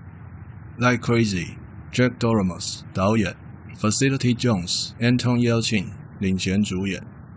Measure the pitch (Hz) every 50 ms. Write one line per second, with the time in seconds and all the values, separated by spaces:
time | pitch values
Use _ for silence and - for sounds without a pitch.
0 | - - - - - - - - - - - - - - - - 123 123 123 117
1 | - 123 120 117 117 104 95 87 78 65 - - - - - - - - - 120
2 | 123 123 123 - 120 117 113 107 95 90 85 85 - - - - - - - 95
3 | 92 101 113 113 98 85 80 - - - - - - - - - - 107 107 -
4 | 135 135 135 131 - 123 120 120 - 120 110 90 85 87 - - - - - -
5 | 117 120 127 123 - 127 123 120 120 117 117 117 110 - 113 101 85 - - -
6 | - - - - 101 95 95 90 - 98 95 104 104 98 95 92 98 98 90 -
7 | - - - - - - -